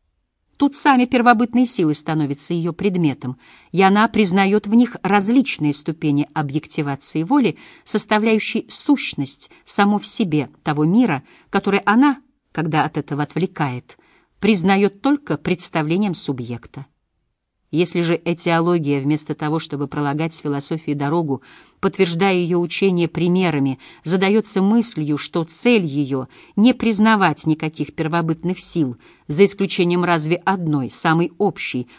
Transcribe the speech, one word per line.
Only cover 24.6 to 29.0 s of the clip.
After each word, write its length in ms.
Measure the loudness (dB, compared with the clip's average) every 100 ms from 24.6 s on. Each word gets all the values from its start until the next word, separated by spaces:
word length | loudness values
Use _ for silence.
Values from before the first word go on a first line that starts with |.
мыслью, 560 | 2 2 0 -2 -2 -4
что 260 | -4 -6
цель 420 | -4 -2 2 2 2
ее — 420 | -2 -2 -4 -6 -14 -8
не 200 | 2 4
признавать 720 | 4 0 2 2 4 2 0 -2
никаких 480 | -2 -2 -6 -8
первобытных 640 | -6 -4 -2 -2 -4 -4 -6
сил, 380 | -4 -2 -2 -4